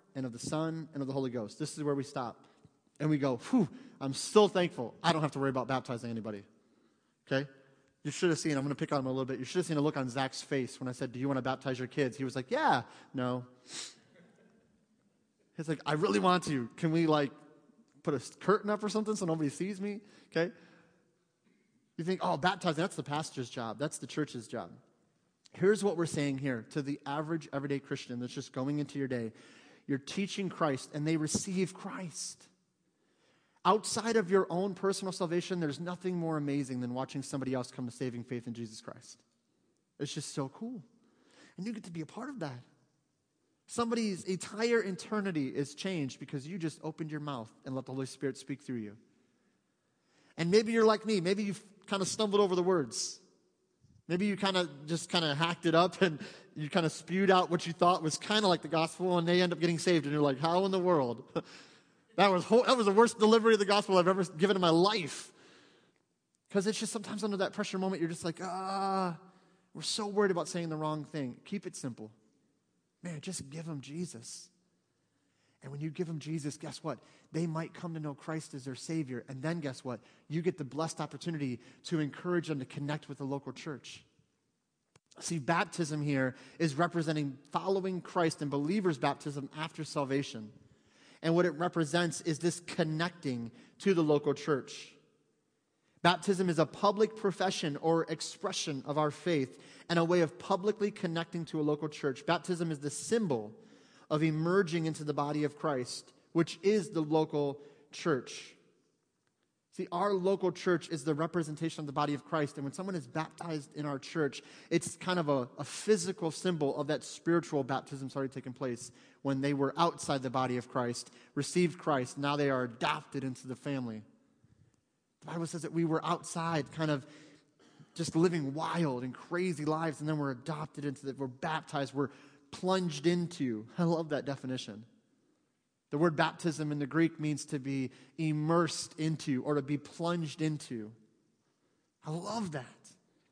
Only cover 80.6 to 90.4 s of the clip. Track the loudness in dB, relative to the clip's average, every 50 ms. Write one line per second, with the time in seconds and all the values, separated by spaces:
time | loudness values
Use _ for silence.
80.6 | -6 -6 -4 -4 -4 -4 -4 -6 -6 -8 -8 -8 -6 -6 -4 -2 -2 -4 -4 -6
81.6 | -10 -16 -20 _ -6 -2 0 0 0 -2 -4 -6 -4 -2 0 0 0 -2 -4 -4
82.6 | -6 -8 -8 -6 -4 -4 -4 -6 -6 -10 -10 -8 -6 -4 -4 -6 -6 -8 -12 -10
83.6 | -10 -10 -10 -10 -12 -16 -18 -18 -20 _ _ _ _ _ _ _ _ _ _ _
84.6 | _ _ _ _ _ _ _ _ _ _ _ -10 -8 -6 -4 -2 0 2 2 2
85.6 | 2 0 -2 -2 -2 -2 -2 -2 0 2 2 2 2 0 -2 -6 -14 -12 -2 0
86.6 | 0 2 2 2 2 2 2 0 0 2 0 0 0 -2 -4 -8 -8 -4 -4 -2
87.6 | 0 2 2 2 0 0 -2 -4 -6 -2 0 2 2 2 2 0 -2 -2 0 0
88.6 | 0 2 2 2 2 2 2 2 2 0 0 0 -4 -8 -6 -6 -8 -8 -8 -8
89.6 | -8 -8 -6 -8 -8 -4 -2 -2 0 0 0 0 0 -2 -6 -10